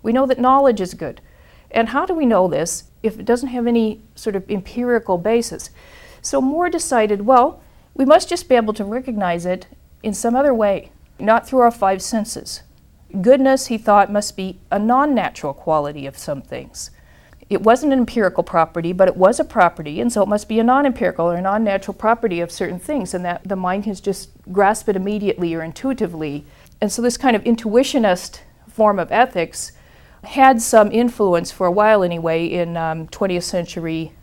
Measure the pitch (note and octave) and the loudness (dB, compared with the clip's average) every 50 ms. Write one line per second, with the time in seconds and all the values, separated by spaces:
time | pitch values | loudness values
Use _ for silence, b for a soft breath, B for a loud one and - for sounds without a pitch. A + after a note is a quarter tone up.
0 | - A3 A#3 C4 C#4 C4 C4 B3 B3 B3+ C4 C#4 C#4 C4+ A#3 G3+ F#3+ F3 - - | -2 0 0 2 2 2 0 2 4 4 4 6 6 4 2 2 -4 -8 -8 -10
1 | E3 C3+ - - b b b b b b b b b b - A3+ A3+ A3+ A#3 C#4 | -10 -10 -12 -14 b b b b b b b b b b -2 -2 0 0 0 -2
2 | E4+ F#4+ F#4 D#4+ D4 A#3+ A3+ F#3 F#3 F3+ D3+ D3 D#3+ E3+ - - - - _ _ | -2 0 -2 0 2 2 4 4 2 2 0 -2 -2 -4 -6 -10 -12 -18 _ _
3 | - A3 - A3 G3+ B3 A#3+ B3 C4 C4 A#3+ B3 A#3 A#3+ A#3 A#3 A3+ A3 G#3+ - | -6 -6 -6 -4 -2 -2 -2 0 -2 -6 -6 -2 -2 0 2 2 0 0 -4 -8
4 | - _ _ - - A3+ G3 G3 F#3+ - - F#3+ F#3 - - A#3+ A#3+ B3 A#3+ A3+ | -16 _ _ -8 -8 -6 -6 -6 -6 -4 -6 -6 -6 -8 -8 -6 -2 0 0 0
5 | A3+ - F#3 F3 F3 G#3 A3+ A#3+ A#3 - E3 D3+ - - B B B B B B | 0 -2 -4 -2 0 0 0 0 0 -2 -10 -14 -14 -18 B B B B B B
6 | B B B B B - - C#4 B3+ C4 D4 E4 F4 F4 E4+ E4 E4 - C#4 A#3 | B B B B B -4 -2 0 0 0 0 0 -2 -2 -2 -4 -4 0 0 0
7 | G#3+ G#3 G#3 G3 G3+ A3+ C4+ B3 B3 D#4 - b b b b b b b b - | 2 2 0 -2 2 4 4 4 4 2 -2 b b b b b b b b -2
8 | C4+ C4 D4+ F4+ F#4+ - F4 E4+ - - C4 A#3+ A3+ G#3+ G#3+ A3 G3+ G3 G#3+ B3+ | 4 6 6 4 4 2 -6 -6 0 2 2 2 2 0 -4 -4 -6 -6 -6 -8
9 | B3+ C4 A3+ G#3 G3 F3+ E3+ F3 E3+ F3+ F#3 F#3 - _ - - _ _ - _ | -8 -8 -6 -4 -2 -2 -2 -2 -2 -4 -4 -4 -6 _ -20 -20 _ _ -20 _
10 | - G#3+ G3+ - - A#3 A#3 C4 C#4 D4 B3+ A3 G#3+ G#3 G3 E3 - - _ _ | -8 -6 -6 -2 -2 0 2 2 4 2 2 4 2 2 2 0 -4 -12 _ _
11 | - _ _ - F3+ G#3 A3 A#3 - - C4+ C4 A#3+ A#3 A#3 - G3+ F#3+ F#3+ F#3 | -20 _ _ -6 2 2 2 2 2 0 2 4 4 4 4 4 0 2 2 0
12 | F3+ - - A3 G#3 - - - - - - - - _ _ _ _ _ _ _ | -4 -4 -4 -4 -4 -4 -10 -12 -12 -14 -16 -16 -16 _ _ _ _ _ _ _
13 | - _ - G3+ F3+ A#3 C4+ C#4 C4+ C4+ C4+ C4 C4 - A#3+ G#3+ - - G3+ G#3 | -20 _ -6 0 6 6 6 6 6 4 2 2 0 -4 -6 -4 0 4 4 4
14 | G3 G3+ G#3 G#3 G#3 - - - F#3+ F#3+ F#3 - - - - G3+ G#3 A3+ A#3+ C4 | 4 2 0 -4 -4 -4 -8 -8 -10 -10 -10 -14 -8 -6 -4 -2 0 2 2 2
15 | C#4+ D4+ C#4 A3+ F3+ - - - - D3 C3+ - - E3 D#3 D#3 C#3+ D3 D3 D3+ | 2 2 0 0 -2 -4 -6 -6 -8 -8 -8 -6 -4 -2 0 0 0 -4 -8 -10
16 | C3+ C#3 C3 - - - - C#3 - _ B2+ B2+ C3 - _ - - - b b | -12 -12 -14 -12 -8 -8 -8 -8 -8 _ -12 -12 -12 -14 _ -16 -16 -16 b b
17 | b b b b b b b b b _ G3+ F#3 G3+ A3 A#3 B3+ D4+ D4 C4+ C4 | b b b b b b b b b _ -4 0 4 4 2 4 2 0 2 2
18 | A#3+ - - A#3+ G#3 F#3 - - E3+ - - E3+ D#3+ D#3+ - E3+ E3 E3+ F3+ F#3 | 0 0 0 0 0 0 0 -2 -6 -2 0 -2 -2 0 -2 -6 -4 -4 2 2
19 | F#3+ F#3 - F#3 F#3 G3 B3 - D#4 - - A#3 F3+ E3+ - - D#3+ D3 D3 F3+ | 2 2 4 4 4 4 4 2 -4 -4 2 2 2 2 2 -4 -12 -10 -6 -4
20 | A#3 A#3+ A#3 A3 G3 G3+ G#3 G#3 G#3 - A3 A3+ A3+ A#3+ B3+ C4+ C#4+ C#4 A#3 - | -4 -2 0 0 0 0 0 -4 -2 -2 -2 0 2 4 2 4 2 0 0 0
21 | B3 F3+ E3+ - E3 F3 F3 F3 F#3 F#3+ G3+ G#3+ A3+ G#3 G3 G3 G3 - F3+ - | -2 -2 0 0 0 0 0 -2 -2 -2 0 0 0 0 -2 -2 -4 -8 -12 -2
22 | - A3 A#3 A#3 - A3 F3 E3+ E3+ E3+ - - G3 E3+ F3+ F3+ - - D4+ C#4 | 0 0 0 2 0 -4 -2 -2 -6 -6 -6 -6 -6 -6 -6 -8 -8 -6 -4 -4
23 | F#3+ F3 - F3+ F3+ F3 F3 F3 - F#3 G3 F#3 F#3 F3+ F#3 G3+ G#3 A3 G3 F#3 | -4 -4 -6 -6 -4 -6 -6 -8 -8 -8 -6 -4 -4 -4 -4 -4 -4 -6 -8 -6
24 | - G3+ F#3+ - - - - - _ - F3+ G3 G3+ G3 G#3+ A3 - - G3 F#3+ | -4 -6 -6 -6 -8 -18 -20 -20 _ -4 0 2 4 4 2 0 -2 -2 -2 -2
25 | F#3 G3+ G#3 G#3+ G3+ G3 - - F3+ E3+ D#3+ E3 D#3+ E3 - - - C4+ C4+ - | -2 -4 -4 -4 -4 -4 -4 -2 -4 -4 -4 -4 -8 -10 -12 -8 -6 -6 -4 -2
26 | A3 F3 E3+ D#3+ D#3+ D3+ C#3+ D3 D3 b b b b b b _ G#3+ G#3 - - | -4 -6 -4 -8 -8 -8 -8 -10 -12 b b b b b b _ -6 -4 -4 -2
27 | A#3 B3 A#3+ - - C4 A#3 G3+ - B3 A#3 A3+ - A3 G3+ A#3+ C#4 C4+ - C#4 | -2 -2 -2 0 0 0 0 2 2 0 -2 0 -2 2 2 2 2 4 0 0
28 | A3 G3+ F3+ F3 - - - - - _ _ _ _ - - - A3 G#3 G#3 F#3+ | 2 2 0 0 -4 -14 -18 -20 -20 _ _ _ _ -20 -2 2 2 2 2 0
29 | E3+ - - G#3 B3 B3+ - F3+ E3 D#3+ - - - - b b b b b b | -2 -2 2 2 2 2 0 -6 -6 -6 -8 -14 -14 -14 b b b b b b
30 | b b b b b - - C#4 C4+ C4 C4+ A3+ A#3 - - A3+ G#3+ G#3 G#3 A3 | b b b b b -8 2 6 6 6 6 4 0 4 6 6 6 6 2 0
31 | B3 A#3+ A#3+ - G#3 F#3+ F3 E3+ F3 - - - F#3+ F3 F3 G#3 G#3 G#3+ A3 G#3 | 0 0 0 0 2 2 2 0 0 -4 -6 -2 0 0 2 2 4 4 4 4
32 | F#3 F3 E3+ E3 E3 E3 D#3+ E3 E3+ E3+ - F3+ F3 E3+ E3+ E3+ E3 D#3+ D#3+ E3 | 2 0 -2 -4 -2 -2 -2 0 -2 -2 -2 -4 -4 -4 -4 -6 -4 -4 -6 -6
33 | D#3+ D#3+ - - G3+ F#3+ F3+ F3 F3 - - F3+ E3+ E3+ - F3 E3 E3 D#3+ D#3+ | -10 -12 -6 -4 -4 -2 -2 -4 -4 -4 -6 -6 -6 -6 -8 -8 -6 -6 -6 -6
34 | E3 D3+ - - | -8 -10 -14 -20